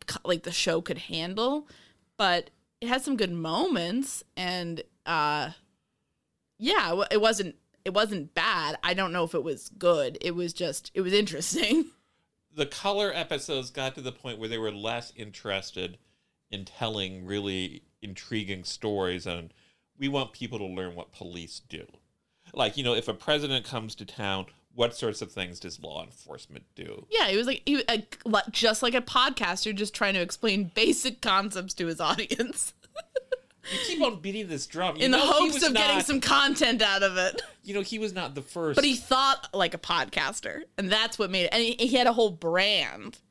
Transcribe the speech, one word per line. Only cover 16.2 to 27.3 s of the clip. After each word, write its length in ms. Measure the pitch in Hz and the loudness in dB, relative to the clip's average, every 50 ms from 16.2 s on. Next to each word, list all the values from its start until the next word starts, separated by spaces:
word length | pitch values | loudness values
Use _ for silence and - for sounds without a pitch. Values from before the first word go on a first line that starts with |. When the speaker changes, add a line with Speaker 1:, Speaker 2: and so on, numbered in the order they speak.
| _ _ _ _ _ _ | _ _ _ _ _ _
Speaker 2:
in 140 | 107 98 95 | -10 -10 -10
telling 640 | - - - 123 113 110 104 98 92 92 92 90 | -12 -8 -6 -4 -4 -2 -2 -4 -4 -6 -10 -8
really 560 | 92 101 104 101 101 95 92 92 90 - - - _ _ _ - | -4 -4 -2 -2 -2 -2 -2 -2 -4 -6 -12 -18 _ _ _ -14
intriguing 600 | 104 92 - - - 120 110 104 92 98 92 87 | -14 -14 -14 -10 -6 -6 -4 -4 -4 -6 -8 -6
stories, 640 | - - - - 107 104 101 95 90 90 90 85 | -10 -10 -6 -4 -4 -2 0 0 0 -2 -2 -4
and 260 | 92 87 87 82 82 - _ _ _ _ _ _ _ _ _ | -6 -6 -6 -8 -12 -18 _ _ _ _ _ _ _ _ _
we 80 | 139 | -4
want 260 | 139 139 139 131 - - | -2 0 -2 -2 -4 -6
people 260 | - 127 117 123 107 | -10 -10 -8 -6 -6
to 60 | 101 | -6
learn 300 | 92 92 92 92 90 87 | -6 -6 -6 -6 -6 -8
what 160 | 85 82 - | -10 -14 -14
police 500 | _ - 92 87 87 87 82 80 - - - _ | _ -16 -14 -12 -12 -12 -12 -12 -14 -16 -16 _
do. 160 | - 80 82 - - _ _ _ _ _ _ _ _ _ _ - - | -14 -14 -14 -16 -20 _ _ _ _ _ _ _ _ _ _ -14 -4
Like, 220 | - 123 107 - 143 | -2 -2 0 0 -2
you 40 | 135 | 0
know, 120 | 123 120 | 0 0
if 140 | 110 117 - | 0 0 -2
a 60 | 104 | -6
president 520 | - - - 151 147 147 143 135 131 - | -4 0 0 0 2 2 0 -2 -4 -4
comes 280 | - 139 117 110 110 - | -4 -8 -8 -6 -8 -12
to 100 | - 104 | -12 -14
town, 400 | 92 - - 107 98 98 95 92 - - _ _ _ _ | -16 -10 -6 -4 -2 -2 -2 -4 -8 -14 _ _ _ _
what 220 | 120 117 120 117 | 0 0 0 2
sorts 240 | - - 113 101 - | -2 -4 -4 -4 -4
of 100 | 107 90 | -8 -10
things 300 | - 98 92 87 87 - | -6 -8 -8 -8 -8 -12
does 220 | - 92 - - 76 | -12 -12 -12 -12 -14
law 200 | 78 73 78 82 | -12 -12 -12 -12
enforcement 640 | - - - - - 76 - - - - - - _ _ | -14 -18 -20 -20 -18 -18 -18 -18 -18 -18 -20 -20 _ _
do? 320 | - - - - - - _ | -16 -14 -14 -14 -16 -10 _
Speaker 1:
Yeah, 180 | 427 453 330 | 0 2 2
it 80 | 208 | 2